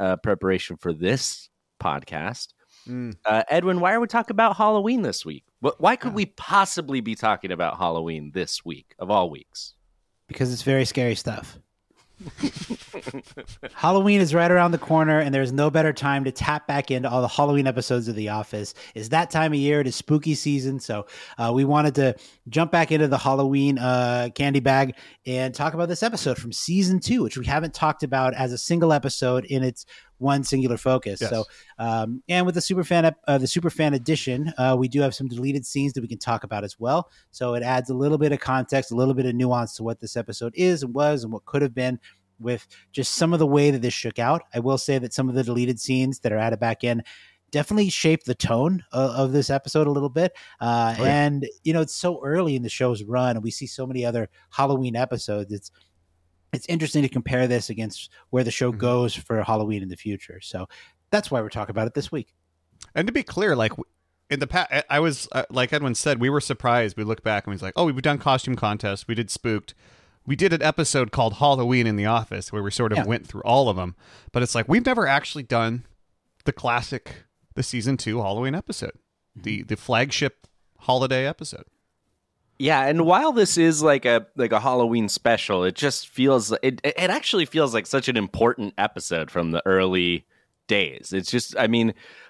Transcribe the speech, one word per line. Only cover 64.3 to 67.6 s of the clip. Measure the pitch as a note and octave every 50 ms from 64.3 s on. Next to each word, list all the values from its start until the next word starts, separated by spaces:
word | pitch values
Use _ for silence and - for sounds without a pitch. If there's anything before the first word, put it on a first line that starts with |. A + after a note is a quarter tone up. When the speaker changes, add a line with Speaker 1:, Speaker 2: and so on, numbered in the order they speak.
| C#3+ C#3
Speaker 2:
the | C#3
past, | B2+ - F3+ E3+ -
I, | C3+ D3 - -
I | C#3 D3
was, | D#3+ E3 C#3 - - -
uh, | - C3 - -
like | A2+ B2+ B2+ B2
Edwin | D#3 D3 D3 C3 A2+
said, | - - D3+ C#3 A#2
we | A#2+ C3+
were | C#3+ D3
surprised. | - - C3 - - B2 A#2+ B2 A2+ G#2 - -
We | G#2+
looked | G#2+ A2 - -
back | A2 G#2+ G2+ -
and | G2+
we | G2
was | F2